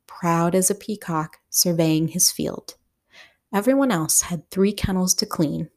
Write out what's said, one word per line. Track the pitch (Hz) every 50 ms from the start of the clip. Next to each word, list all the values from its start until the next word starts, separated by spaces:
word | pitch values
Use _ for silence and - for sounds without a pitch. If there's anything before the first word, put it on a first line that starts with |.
| _
proud | - - - - 170 170 165 170 175 175
as | 190 185 -
a | 196
peacock, | - - - 214 202 - - 165 156 156 - - - _ _
surveying | - - - 180 170 165 165 160 156 156 165 160
his | - 180 - -
field. | - - 156 - - - - - - _ _ _ _ _ _ _ _ - - - _ _ _ _
Everyone | - 196 202 247 269 277 277 254
else | 208 165 156 151 - -
had | - - 175 156 - -
three | - 190 196 202
kennels | 214 208 - - 190 185 185 185 -
to | - 214
clean, | - - - - - 160 160 165 - _